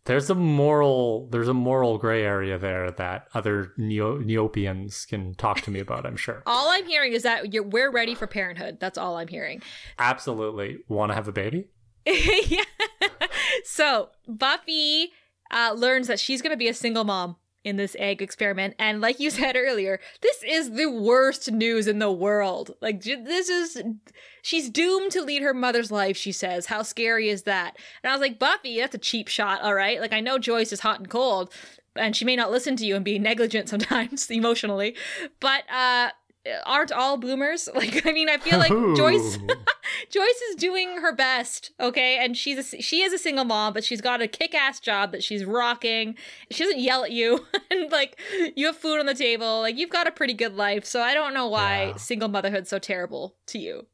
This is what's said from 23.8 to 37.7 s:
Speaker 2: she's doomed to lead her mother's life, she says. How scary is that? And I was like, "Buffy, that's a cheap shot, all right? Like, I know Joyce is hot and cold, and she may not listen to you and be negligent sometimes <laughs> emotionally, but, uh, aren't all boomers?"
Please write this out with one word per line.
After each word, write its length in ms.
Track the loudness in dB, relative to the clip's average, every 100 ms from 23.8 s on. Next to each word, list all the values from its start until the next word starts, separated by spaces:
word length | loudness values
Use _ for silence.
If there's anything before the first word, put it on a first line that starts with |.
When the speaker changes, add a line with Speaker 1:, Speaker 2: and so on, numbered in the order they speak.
| -8 -8 -12 -20 -20 -14
Speaker 2:
she's 280 | -2 -2 0
doomed 400 | 0 2 2 0
to 100 | -2
lead 200 | -2 0
her 120 | 0
mother's 360 | 0 2 0 0
life, 260 | 0 0 0
she 140 | -4
says. 340 | -4 -4 -4 -2
How 160 | -4
scary 460 | -4 -2 0 2 0
is 140 | -2
that? 340 | 0 -2 -2 -8 -20 -8
And 80 | -2
I 40 |
was 60 | 0
like, 180 | 0 0
"Buffy, 400 | 0 0 -2 -4
that's 160 | -4
a 40 | -4
cheap 280 | -4 -4 -4
shot, 340 | -2 0 0
all 120 | 2
right? 260 | 2 2 0
Like, 120 | -2
I 80 | -2
know 180 | 0 -2
Joyce 340 | 0 0 0
is 80 | 0
hot 200 | -2 -2
and 100 | -4
cold, 420 | 0 2 2 -2 -10 -20 -20 _ -2
and 180 | 0
she 100 | 0
may 120 | 0 2
not 160 | 2
listen 240 | 0 0 -2
to 100 | 0
you 80 |
and 100 | 0
be 140 | 0 0
negligent 500 | 2 2 2 0 -2
sometimes 640 | -4 0 0 0 -6 -4
<laughs> 0 |
emotionally, 640 | 0 2 2 0 0 -2 -4 -10 -8 -10 _
but, 240 | 0 0 0
uh, 420 | 0 4 4 2 -2 _ _ -6 -6
aren't 280 | 0 0 2
all 240 | 2 2 0
boomers?" 520 | -2 0 0 -2 -2